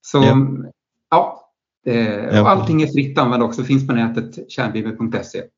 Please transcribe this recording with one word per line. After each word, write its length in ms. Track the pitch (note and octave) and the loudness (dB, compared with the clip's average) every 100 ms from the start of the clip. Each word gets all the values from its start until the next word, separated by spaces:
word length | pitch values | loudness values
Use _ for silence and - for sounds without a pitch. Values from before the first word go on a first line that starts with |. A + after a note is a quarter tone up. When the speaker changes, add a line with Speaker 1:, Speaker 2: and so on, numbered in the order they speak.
| - | 0
Speaker 1:
Så, 120 | C#3+ | 4
Speaker 2:
Ja. 180 | C3 C3 C#3 - - _ _ _ _ | 6 4 2 -2 -10 _ _ _ _
Speaker 1:
ja, 400 | E3 - - _ _ _ _ - | 0 0 -6 _ _ _ _ -4
eh, 320 | A#2 A2 G#2 A2+ | 0 0 -4 0
och 80 | G#2+ | 2
Speaker 2:
Ja. 120 | D3 | 4
Speaker 1:
allting 340 | G3 A2 D#3 | 4 2 0
är 40 | D3 | 2
fritt 320 | C#3 C3+ - | 0 -2 0
att 60 | |
använda 220 | B2 B2 A#2 | 0 0 -2
också, 180 | - | -2
finns 220 | B2+ C3+ - | 0 0 2
på 60 | |
nätet, 580 | A#2 A#2 A2+ - - - | 0 -2 -4 -8 -14 -14
kärnbibeln 460 | - A#2 G#2+ A2 A2 | -6 -6 -4 -8 -6
punkt 300 | A2+ G#2 - | -6 -6 -8
se. 160 | F2 - | -14 -14